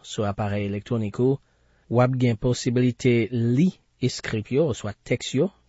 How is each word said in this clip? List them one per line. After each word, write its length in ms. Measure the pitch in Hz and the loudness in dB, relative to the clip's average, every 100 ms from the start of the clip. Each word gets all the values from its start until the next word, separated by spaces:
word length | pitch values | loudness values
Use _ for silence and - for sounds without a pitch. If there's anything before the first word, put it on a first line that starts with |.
sur 220 | - - | -6 -4
appareil 420 | 101 101 104 104 101 | -4 -2 -2 -2 -2
électronique 540 | 101 - 117 104 - | -4 -4 -4 -2 0
ou, 180 | 127 139 _ _ _ _ - | 0 0 _ _ _ _ -2
ou 120 | 117 | 2
ap 100 | 127 131 | 2 2
gen 180 | 123 113 | 2 2
possibilité 920 | 127 120 127 120 127 117 131 120 110 | 0 -2 0 2 2 2 2 2 2
li 480 | 123 117 127 180 - _ _ 120 | 0 0 2 2 0 _ _ -4
script, 420 | - - 110 104 | -4 -6 -6 -2
yo, 240 | 127 160 | 0 0
soit 220 | 107 104 - | -2 -8 -8
texte, 300 | - 127 - | -4 -4 -2
yo, 180 | 131 180 - | 0 0 -2